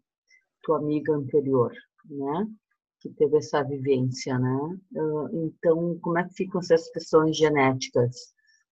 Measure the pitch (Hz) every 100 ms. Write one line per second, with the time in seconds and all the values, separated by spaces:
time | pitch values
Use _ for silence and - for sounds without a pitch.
0 | _ _ _ _ _ _ - 151 151 151
1 | 139 147 131 151 131 135 113 - - _
2 | - 143 139 165 214 220 _ _ _ _
3 | 131 - 147 151 147 151 135 143 131 131
4 | 127 127 143 127 127 131 151 190 - 156
5 | 156 151 139 165 160 - 170 165 175 170
6 | 175 170 180 - 185 185 170 165 - 165
7 | - 160 160 151 156 147 131 131 - 135
8 | 123 - - _ _ _ _